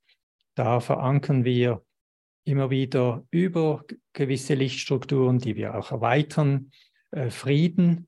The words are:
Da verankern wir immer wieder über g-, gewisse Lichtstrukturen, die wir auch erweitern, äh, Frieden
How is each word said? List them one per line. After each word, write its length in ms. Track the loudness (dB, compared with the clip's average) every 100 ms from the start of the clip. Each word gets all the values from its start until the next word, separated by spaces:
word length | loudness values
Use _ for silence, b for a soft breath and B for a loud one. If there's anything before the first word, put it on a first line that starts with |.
| _ _ _ _ _ -4
Da 240 | 0 0
verankern 640 | 0 -2 0 0 2 0
wir 400 | 2 2 2 -2 -8 _ _ _ _ _ -2
immer 240 | -2 0
wieder 560 | 0 0 0 0 -2 -2
über 520 | 0 0 0 0 -2 -8
g-, 120 | -20 _
gewisse 400 | -4 -2 -2 0
Lichtstrukturen, 840 | 0 0 -4 -4 -4 0 2 2 2
die 180 | 0 -4
wir 180 | -4 -6
auch 160 | -6
erweitern, 800 | -2 2 2 0 0 0 0 -4 b b b b
äh, 180 | -6 -6
Frieden 800 | -4 0 2 2 2 2 2